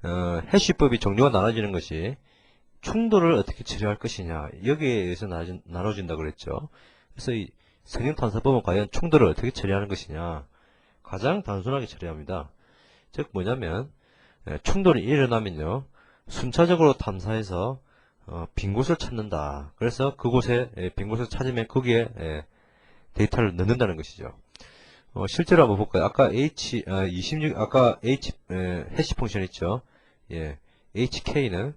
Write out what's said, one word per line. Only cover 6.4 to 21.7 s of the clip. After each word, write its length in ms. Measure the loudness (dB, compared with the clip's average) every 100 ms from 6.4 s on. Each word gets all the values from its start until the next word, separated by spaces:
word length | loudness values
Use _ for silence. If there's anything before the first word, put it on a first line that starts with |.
| -8 -8 -8 -16 _ _ _
그래서 180 | -10 -6
이 160 | -4 -6 _ _ _
선형 320 | _ -4 -2 0
탐사법은 460 | -2 0 2 2
과연 260 | 4 0 2
충돌을 360 | 0 4 6 6
어떻게 220 | 4 -4
처리하는 380 | -4 -2 -2 -2
것이냐, 580 | -6 -8 -8 -8 -8 -12 _ _ _ _ _
가장 400 | -12 -4 -2 -2
단순하게 440 | -2 -4 -2 -4 -4
처리합니다. 640 | -10 -12 -10 -8 -8 -8 _ _ _ _ _ _
즉 160 | -10 -6
뭐냐면, 580 | -4 -2 -2 -2 -4 -6 _ _ _ _ _ -10
예, 100 | -6
충돌이 400 | 0 4 6 4
일어나면요, 840 | 4 2 4 2 -2 -4 -4 -4 -6 _ _ _ -12
순차적으로 680 | -6 -4 2 4 6 6
탐사해서, 840 | 4 -2 -6 -4 -4 -4 -4 -4 -6 _ _ _ _ -14
어, 200 | -12 -8
빈 180 | -6 -2
곳을 240 | -2 0 0
찾는다. 760 | -2 -8 -6 -4 -4 -8 -12 _
그래서 400 | -4 0 -2 -2
그곳에, 540 | 2 2 2 0 -2 -6
예, 120 | -6
빈 180 | -6 -6
곳을 200 | -4 -4
찾으면 400 | -4 -4 -2
거기에, 400 | -2